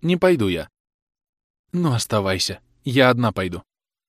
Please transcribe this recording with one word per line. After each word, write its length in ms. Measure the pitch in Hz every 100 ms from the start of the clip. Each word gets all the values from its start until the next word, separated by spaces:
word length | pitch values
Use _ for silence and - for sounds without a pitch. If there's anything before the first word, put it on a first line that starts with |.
не 160 | 160 180
пойду 320 | 185 165 98
я». 200 | 85 73 _ _ _ _ _ _ _ _ _ _
«Ну, 220 | 175 165
оставайся. 640 | 117 - 110 98 95 - 95 _ _
Я 260 | 139 127 127
одна 220 | 120 117
пойду». 320 | 101 92 87 - _ _ _